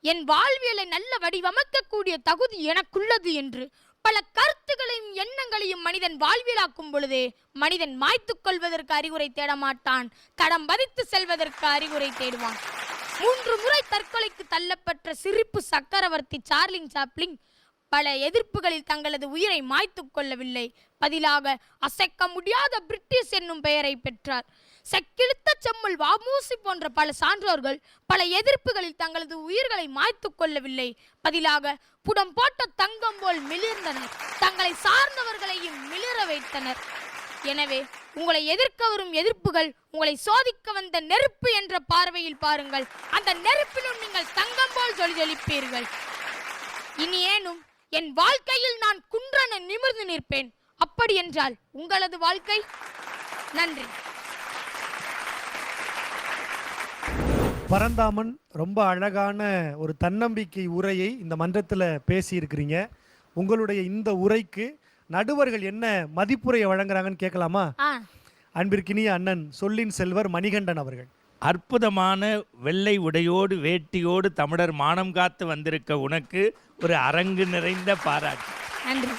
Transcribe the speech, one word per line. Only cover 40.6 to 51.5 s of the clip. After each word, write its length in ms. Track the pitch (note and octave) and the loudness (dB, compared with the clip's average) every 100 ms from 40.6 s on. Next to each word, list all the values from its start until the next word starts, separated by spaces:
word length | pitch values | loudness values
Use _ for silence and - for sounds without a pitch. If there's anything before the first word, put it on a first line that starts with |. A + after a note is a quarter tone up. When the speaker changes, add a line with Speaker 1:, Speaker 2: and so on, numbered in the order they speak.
| - | -6
Speaker 1:
வந்த 280 | G4+ F#4+ E4+ | -6 -2 -4
நெருப்பு 480 | D#4 G4 C5+ - B4 | 2 4 4 2 2
என்ற 260 | G#4+ G4 F4+ C4+ | 2 0 -4 2
பார்வையில் 540 | E4+ F4+ F4 E4 C#4+ | 4 4 0 -6 -2
பாருங்கள். 440 | D4+ D4 C#4 C#4 C4 - - | 0 0 0 -4 -4 -10 -2
அந்த 180 | F#4+ G4+ F4 | 0 0 0
நெருப்பிலும் 640 | F#4 D5 D5 C5+ B4+ A#4 | 4 4 2 -2 -6 -6
நீங்கள் 320 | A4 F#4 E4 | -6 -4 -4
தங்கம் 400 | - G#4+ B4 C5 | -2 -2 2 0
போல் 240 | B4+ B4 F#4+ | 2 -2 0
ஜொலிஜொலிப்பீர்கள். 880 | E4+ E4 D#4 D#4 - D4 C4 B3 A#3+ - - - - - - - - - - - | -2 0 -2 -2 -2 -2 -2 -6 -6 -10 -10 -10 -10 -10 -10 -10 -10 -12 -12 -6
இனி 240 | D#4+ F#4 F4+ | -2 2 2
ஏனும் 340 | G#4 F#4 E4+ - _ _ | 2 0 -10 -16 _ _
என் 160 | D#4 D#4+ | -4 -2
வாழ்க்கையில் 640 | C#4 F#4 C5+ C5 C5 B4 A#4 | 4 4 4 2 0 0 2
நான் 220 | A4 G4 _ | 0 0 _
குன்றென 500 | A4+ C5 C5+ B4+ G#4 | -6 2 2 2 0
நிமிர்ந்து 440 | F4+ G#4 C5 A4+ G4 | -6 -2 0 -2 -4
நிற்பேன். 440 | E4 C4 C#4 B3+ _ _ _ | -6 -2 -4 -4 _ _ _
அப்படி 320 | E4+ - A#4 F#4+ | -2 2 2 2
என்றால் 380 | F4 D4+ C#4 | 2 0 -2